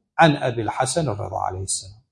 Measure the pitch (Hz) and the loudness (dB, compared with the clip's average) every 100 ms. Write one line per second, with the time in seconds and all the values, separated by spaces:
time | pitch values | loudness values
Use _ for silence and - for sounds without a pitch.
0 | _ - 165 143 135 117 104 - 131 175 | _ 4 4 6 0 -2 -4 0 0 0
1 | 151 101 95 98 98 92 95 - 95 104 | -2 -2 -4 -4 -4 -6 -6 -6 -8 -20
2 | _ | _